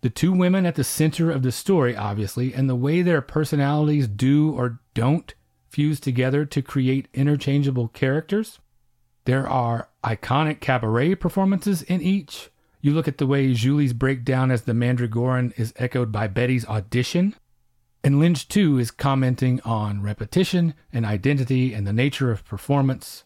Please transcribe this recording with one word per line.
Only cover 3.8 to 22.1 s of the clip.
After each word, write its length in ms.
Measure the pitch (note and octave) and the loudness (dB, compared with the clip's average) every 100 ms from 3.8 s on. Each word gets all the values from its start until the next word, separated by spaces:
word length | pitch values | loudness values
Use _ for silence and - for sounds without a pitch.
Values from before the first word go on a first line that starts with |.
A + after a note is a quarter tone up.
| D3+ D3 B2+ | 2 2 0
do 440 | G#2 B2+ D3 D3+ | 0 2 4 2
or 280 | C#3+ B2 A#2 _ | 0 -4 -6 _
don't 400 | - A#2+ D#3 - - _ _ _ | -2 0 0 -2 -20 _ _ _
fuse 320 | - D3 D3+ | -2 0 0
together 440 | - B2 B2+ C#3 | -2 0 2 0
to 160 | D3 - | 0 -4
create 480 | C3 C#3 C3 C3+ - | -4 -2 0 0 -4
interchangeable 720 | - C#3 D3 - C#3+ C#3 B2+ A#2 | -2 0 2 2 0 2 0 -4
characters. 720 | - C3 C#3+ D#3+ G3+ A3 - _ _ _ _ _ _ - | -2 0 0 0 -2 -2 -10 _ _ _ _ _ _ 0
There 220 | C3 C3+ | 0 0
are 400 | C3 A#2+ A#2 - _ | 0 0 -2 -6 _
iconic 560 | B2+ A2+ - C3 D#3 D3+ | -4 -4 0 0 0 -2
cabaret 560 | - C3 A2 A2+ D3 | -2 0 2 2 2
performances 680 | F#3+ F3 F#3+ F#3+ G3 G3+ F3+ | 0 -2 0 0 0 0 -2
in 200 | - F3+ | -2 -2
each. 480 | E3 G3 D3 - - _ _ _ | 0 -2 -2 -16 -20 _ _ _
You 120 | C#3+ | 0
look 140 | D3+ D3+ | 0 -2
at 120 | C#3 | -2
the 80 | C3+ | 0
way 260 | C#3 C3+ | 2 2
Julie's 380 | A#2+ A#2+ D3 C#3 | 2 2 2 0
breakdown 580 | A#2 C3 C3+ A#2 C3 C3 | 0 -2 -2 -2 0 2
as 120 | B2 | 0
the 100 | A#2+ | 0
Mandragoran 840 | A#2 A#2+ B2 A#2+ A2+ B2 B2+ B2 - | 0 0 0 -2 0 0 0 -2 -4
is 160 | A2+ - | -6 -4
echoed 340 | E3+ C3 A#2 | -4 -2 -2
by 160 | G#2+ A2 | -2 -4
Betty's 400 | F#2+ B2 B2+ A2+ | -2 0 0 -2
audition. 680 | G#2+ F#2+ B2 B2 E3+ F#3+ - _ _ _ _ _ _ | -6 -2 -2 0 0 0 -2 _ _ _ _ _ _
And 160 | C#3 C#3+ | 2 4
Lynch, 300 | E3 E3 - | 4 2 0
too, 300 | G#3 F3+ C3+ | 2 4 4
is 120 | A#2 | 0
commenting 680 | - C#3 C3+ C3 B2 C3 B2+ | -2 -2 2 2 2 0 0
on 380 | - A2+ G#2 G2+ | 0 -2 -2 -4
repetition 720 | G2+ G#2 G#2 - F#3 F#3 E3+ D3 _ | -6 -6 -2 0 2 2 0 -2 _
and 140 | A#2+ A2 | -4 -2
identity 680 | G#2 C3 C#3+ B2 C3 B2+ | 0 0 0 0 0 0
and 140 | A2 G2+ | -2 -2
the 60 | |
nature 400 | G#2+ C#3 | 0 0